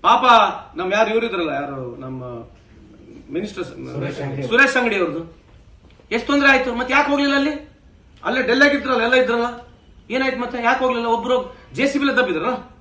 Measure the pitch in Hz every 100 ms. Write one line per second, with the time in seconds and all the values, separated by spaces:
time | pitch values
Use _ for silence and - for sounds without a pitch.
0 | 180 233 254 233 202 - - 156 185 208
1 | 220 226 226 196 160 139 143 135 127 120
2 | 131 131 127 120 117 - - - - -
3 | - - - 156 208 - 151 - 131 -
4 | 131 - 139 139 127 233 269 254 233 202
5 | 170 151 - - _ - - - - -
6 | - 247 - 285 277 262 254 233 254 262
7 | 285 285 285 277 285 294 - - - -
8 | _ - - 254 254 247 285 285 262 247
9 | 233 254 254 233 240 240 - - _ -
10 | - 240 269 254 247 247 233 262 254 233
11 | 233 226 - 254 - - - 139 277 277
12 | 277 240 247 160 196 247 - -